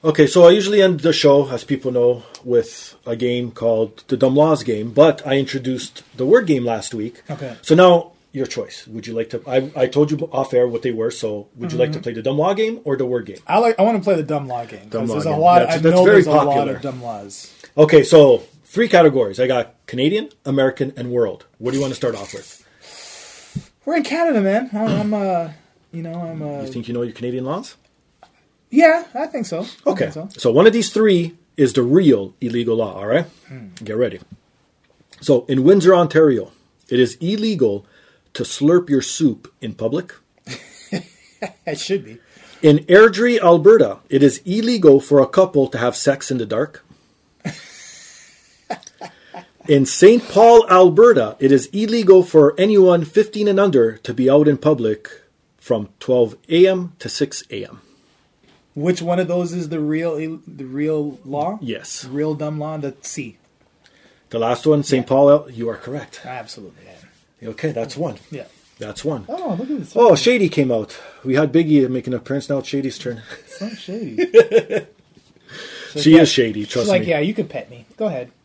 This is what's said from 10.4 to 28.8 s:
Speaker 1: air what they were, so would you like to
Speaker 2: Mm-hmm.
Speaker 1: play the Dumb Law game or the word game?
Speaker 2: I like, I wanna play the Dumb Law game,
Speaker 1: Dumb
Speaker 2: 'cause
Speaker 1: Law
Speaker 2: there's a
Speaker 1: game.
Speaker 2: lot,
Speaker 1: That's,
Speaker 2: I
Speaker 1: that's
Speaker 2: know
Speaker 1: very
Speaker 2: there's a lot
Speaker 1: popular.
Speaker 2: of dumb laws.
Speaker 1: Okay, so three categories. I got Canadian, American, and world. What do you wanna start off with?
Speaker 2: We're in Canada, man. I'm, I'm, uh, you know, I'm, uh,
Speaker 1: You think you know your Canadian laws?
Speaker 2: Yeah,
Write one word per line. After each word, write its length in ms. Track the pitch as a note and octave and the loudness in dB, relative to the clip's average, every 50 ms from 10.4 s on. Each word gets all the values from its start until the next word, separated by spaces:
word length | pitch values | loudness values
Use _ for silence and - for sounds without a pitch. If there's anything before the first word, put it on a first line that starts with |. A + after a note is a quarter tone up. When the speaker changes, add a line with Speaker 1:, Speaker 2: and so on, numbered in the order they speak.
| C3+ - C3 | -6 -2 0
Speaker 1:
air 140 | B2 B2 B2 | 0 0 0
what 140 | A#2 A#2 | -2 -6
they 100 | - B2+ | -6 -6
were, 180 | A#2 A2 A2 A#2 | -6 -4 -6 -6
so 380 | A#2 - - A2 G#2 G#2 G2+ _ _ | -6 -8 -8 -8 -8 -10 -14 _ _
would 160 | B2 A#2 - | -14 -12 -8
you 60 | - - | -2 -2
like 120 | - D3+ | -2 -2
to 60 | D3+ C3+ | -4 -8
Speaker 2:
Mm-hmm. 40 | - | -10
Speaker 1:
play 80 | B2 | -10
the 100 | A2+ A2+ | -10 -6
Dumb 160 | A2 C3 C3+ D3 | -6 -4 -2 -2
Law 160 | D#3 F#3+ G3+ | -2 -2 -2
game 260 | G3+ A3 A3 A#3 A3+ _ | -2 -4 -4 -6 -8 _
or 120 | D3 C3+ | -6 -4
the 100 | C3 C3 | -4 -4
word 200 | B2 B2 A#2+ G#2 | -4 -4 -6 -6
game? 120 | G2+ F#2+ - _ - | -8 -16 -18 _ -2
Speaker 2:
I 100 | E3+ G#3+ | 0 2
like, 180 | A#3+ A#3 A3+ | 2 0 0
I 60 | - | 2
wanna 160 | G3 A3+ A3+ G3 | 0 0 0 -2
play 160 | F3+ G3+ F#3 | -2 -2 -2
the 80 | D#3+ | -2
Dumb 240 | D3+ - D3+ C#3+ C#3 | -2 -6 -6 -8 -6
Law 180 | C3 B2 A#2+ A#2 | -8 -10 -10 -10
game, 220 | - - G2+ - - | -12 -18 -20 -16 -10
Speaker 1:
Dumb 120 | - A2+ | -8 -6
Speaker 2:
'cause 60 | A2+ A#2 | -4 -4
Speaker 1:
Law 60 | - | -4
Speaker 2:
there's 100 | - D3+ | -4 -4
a 40 | D#3+ | -4
Speaker 1:
game. 100 | D3 D#3 | -2 2
Speaker 2:
lot, 180 | E3 F3 F3 F3 | 4 4 6 4
Speaker 1:
That's, 140 | - - E3 | 4 2 -2
Speaker 2:
I 40 | D#3 | 2
Speaker 1:
that's 180 | D#3+ E3 F3 | 2 4 4
Speaker 2:
know 80 | F#3 F3+ | 6 6
Speaker 1:
very 120 | - G#3+ | 6 6
Speaker 2:
there's 100 | G3 - D3+ | 6 4 4
a 20 | |
lot 160 | D3+ D3+ C#3+ | 2 2 2
Speaker 1:
popular. 300 | C#3+ C#3 C#3+ C#3+ C#3 C3 | 2 0 -2 -2 -4 -6
Speaker 2:
of 60 | B2 | -8
dumb 200 | C#3 C#3 B2+ B2+ | -10 -12 -12 -10
laws. 500 | A#2+ A#2+ A2 G2+ G2+ G2+ - - - - _ _ - _ _ | -12 -12 -12 -12 -14 -16 -18 -20 -20 -20 _ _ -20 _ _
Speaker 1:
Okay, 280 | C#3+ D3+ D3+ E3+ D3+ C3 | 2 4 6 6 4 6
so 400 | - E3+ D#3 D3 C3+ A#2+ A2 - _ _ _ _ | 8 6 6 8 8 6 2 0 _ _ _ _
three 200 | _ - G3 A#3+ | _ -4 -4 -2
categories. 540 | A3+ - F3 E3 D3+ C3 C3 A#2 G2+ G2 G#2+ | 2 4 4 4 4 4 2 -4 -4 -2 -4
I 80 | B2+ B2+ | -2 0
got 260 | C3 A#2+ A#2 - _ _ _ | 0 -2 -4 -6 _ _ _
Canadian, 420 | - - B2 C3+ D#3 G3 G#3+ - - _ _ _ | -12 -6 -2 -2 -2 -2 -4 -6 -8 _ _ _
American, 480 | C3+ C3+ C#3 C3 C3 C3 - C#3 C3+ - | -4 -2 0 0 0 -2 -4 -8 -8 -8
and 140 | B2+ A#2+ B2 | -12 -10 -6
world. 360 | A#2+ A#2+ A2+ G2+ - _ _ _ _ _ | -2 -2 -2 -2 -4 _ _ _ _ _
What 140 | A2 B2 | -8 -6
do 40 | C3 | -4
you 60 | C3+ | -4
wanna 140 | C#3 C3 B2+ | -6 -6 -6
start 180 | - - B2 A2+ | -6 -6 -6 -6
off 180 | G2+ G2+ - - | -8 -14 -14 -16
with? 300 | E2+ - - - - _ _ _ _ - - - - - - - - - - - - - - - - - _ _ _ _ | -18 -18 -20 -20 -20 _ _ _ _ -20 -20 -20 -20 -20 -20 -20 -20 -20 -20 -20 -20 -20 -14 -14 -14 -14 _ _ _ _
Speaker 2:
We're 120 | C4+ E4 | -4 -4
in 80 | E4 - | -4 -4
Canada, 360 | - C4+ E4 E4+ E4+ C#4 G#3+ | -4 -4 -2 -2 0 0 0
man. 280 | G3 F#3+ G3 A3+ C4 B3+ | 0 0 -2 -2 -4 -6
I'm, 400 | G#3 G#3 A3 A3 - - G#3 G#3 | -6 -6 -4 -2 -2 -2 -2 -4
I'm, 20 | G#3+ | -4
uh, 360 | G#3 G3 F#3+ F3+ E3+ E3+ D#3 D3+ _ _ _ _ _ _ _ | -4 -4 -2 -4 -4 -6 -8 -14 _ _ _ _ _ _ _
you 120 | - E3 E3 | -16 -14 -12
know, 100 | E3 E3 F3 | -12 -12 -12
I'm, 200 | E3+ E3 E3 D#3 | -12 -12 -12 -12
uh, 220 | D3+ D3 C#3+ C#3 | -10 -10 -10 -12
Speaker 1:
You 60 | C3+ C3 | -12 -12
think 180 | C3 A#2+ A2 | -12 -12 -10
you 80 | A#2+ A#2+ | -8 -8
know 80 | A#2+ | -6
your 120 | A#2+ A#2+ A2 | -6 -8 -8
Canadian 300 | - A#2+ B2 B2 B2+ B2+ | -10 -10 -8 -8 -8 -8
laws? 300 | C3 D#3 F#3+ - - - _ _ _ _ _ _ _ _ _ - _ _ _ _ _ _ _ _ _ | -8 -8 -10 -10 -14 -20 _ _ _ _ _ _ _ _ _ -20 _ _ _ _ _ _ _ _ _
Speaker 2:
Yeah, 340 | A#3 C#4 | 2 4